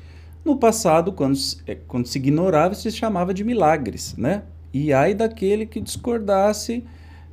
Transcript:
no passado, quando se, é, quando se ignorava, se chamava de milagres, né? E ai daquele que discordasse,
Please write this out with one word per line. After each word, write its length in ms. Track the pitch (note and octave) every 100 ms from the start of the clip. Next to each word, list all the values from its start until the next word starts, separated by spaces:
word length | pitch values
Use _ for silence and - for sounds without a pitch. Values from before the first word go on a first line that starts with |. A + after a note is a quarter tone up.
| - - - -
no 140 | E4 C4+
passado, 560 | A#3 A3 F3+ D#3+ E3+
quando 240 | F#3 C3+ C3+
se, 220 | - - -
é, 80 |
quando 320 | - - B2+ A#2+
se 100 | C#3+
ignorava, 580 | C3 D#3 F#3 D3+ F3
se 160 | G3+ A3+
chamava 440 | - A3+ F#3 F3+
de 100 | F#3+
milagres, 680 | G#3+ A#3+ D3+ D#3+ A2+ - - -
né? 280 | A#2+ G3+ - - -
E 220 | C3+ D3+
ai 180 | C3+ D#3+
daquele 540 | G#3 A3+ A3+ F#3+ G#3+ A3
que 120 | A3+
discordasse, 1040 | G3 - B3 A#3 G3+ G3 G3+ G#3 - A#3 - - - - -